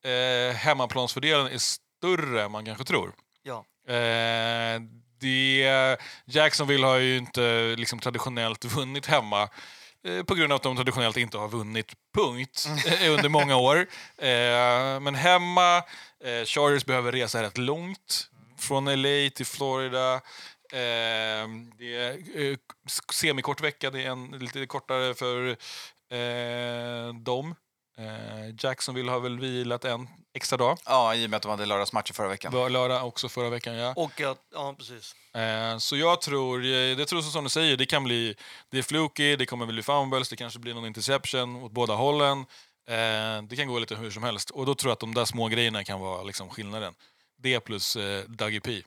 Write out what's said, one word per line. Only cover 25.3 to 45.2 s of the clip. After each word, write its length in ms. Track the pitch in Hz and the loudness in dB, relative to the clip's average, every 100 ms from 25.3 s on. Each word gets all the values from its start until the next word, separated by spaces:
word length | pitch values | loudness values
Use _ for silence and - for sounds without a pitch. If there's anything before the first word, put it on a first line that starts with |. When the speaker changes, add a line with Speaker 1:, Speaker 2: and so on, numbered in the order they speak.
| 123 127 113 - - - _ _ | -2 -2 -4 -10 -14 -16 _ _
Speaker 1:
eh, 1040 | 123 120 120 120 120 120 120 120 120 117 | -6 -4 -4 -6 -6 -6 -6 -6 -8 -8
dem. 420 | 117 117 127 151 170 _ _ _ - | -8 -4 -4 -4 -12 _ _ _ -16
Eh, 580 | 110 110 110 110 110 113 | -12 -12 -12 -12 -12 -6
Jacksonville 520 | 135 131 - 127 123 | -6 -4 -6 -4 -2
har 80 | 127 | -2
väl 200 | 123 120 | -2 -4
vilat 460 | 131 123 123 120 135 | -4 -4 -2 -2 -2
en 220 | 120 123 - _ | -4 -6 -18 _
extra 240 | 139 - 127 | -8 -2 2
dag. 200 | 123 165 - | 2 2 2
Speaker 3:
Ja, 300 | 131 117 113 | 4 6 2
i 100 | 113 | 0
och 40 | |
med 80 | 107 | -2
att 60 | |
de 60 | 104 | -2
hade 160 | 104 104 | -2 0
lördagsmatcher 480 | 101 98 113 - | 0 2 -2 -4
förra 140 | 98 101 | -4 -4
veckan. 260 | 95 87 | -4 -2
Speaker 1:
Var 160 | 127 127 | 0 2
lördag 380 | 127 127 127 123 | 2 2 0 -2
också 220 | - 123 | -6 -6
förra 200 | - 120 | -4 -4
veckan, 260 | 120 120 117 | -4 -6 -4
ja. 180 | 120 131 | -4 -2
Speaker 2:
Och 260 | 156 131 | -6 -4
att, 160 | 135 135 _ | -6 -6 _
ja, 220 | - 139 139 | -8 -8 -10
precis. 380 | 117 120 - - _ 117 | -16 -16 -18 -20 _ -4
Speaker 1:
Eh, 420 | 110 110 113 113 | -2 0 -2 -2
så 200 | - 143 | -2 2
jag 240 | 165 170 | 4 4
tror, 440 | - 139 131 127 127 | 2 0 0 -2 0
eh, 300 | 131 127 131 | 2 2 0
det 80 | 147 | -2
tror 160 | 175 | -2
så 80 | 156 | -2
som 120 | 156 | -4
du 60 | 139 | -2
säger, 280 | 160 160 127 | 2 4 4
det 80 | 135 | 2
kan 180 | 151 | 2
bli... 320 | 131 117 113 104 - - - | 2 0 0 -6 -14 -20 -6
Det 60 | 131 | -4
är 40 | |
fluky, 520 | 120 151 156 - 147 143 | 0 0 0 2 2 2
det 100 | 127 | 0
kommer 200 | 120 117 | -2 -4
bli 180 | 113 | -4
fumbles, 460 | 107 143 135 131 127 | 0 2 2 0 -2
det 60 | 113 | -6
kanske 240 | 120 117 | -12 -10
blir 140 | 120 | -10
någon 120 | 117 113 | -10 -8
interception 720 | 110 110 139 - 131 123 123 | -6 0 0 0 -2 -4 -8
åt 80 | 123 | -8
båda 220 | 113 117 | -2 0
hållen. 460 | 107 135 147 143 139 131 - - _ - | 2 2 4 2 0 -6 -18 -20 _ -6
Eh, 520 | 117 113 110 110 107 104 | -2 0 0 -2 -6 -8
det 60 | 123 | -6
kan 120 | 139 | -4
gå 120 | 120 | -4
lite 160 | 113 107 | -4 -8
hur 160 | 113 | -8
som 120 | 104 | -6
helst. 260 | 120 104 - | -6 -4 -8
Och 160 | 143 135 | -4 -2
då 100 | 139 | 0
tror 140 | 135 | 0
jag 40 | |
att 60 | 113 | -2
de 140 | 113 | -2
där 120 | 117 | -2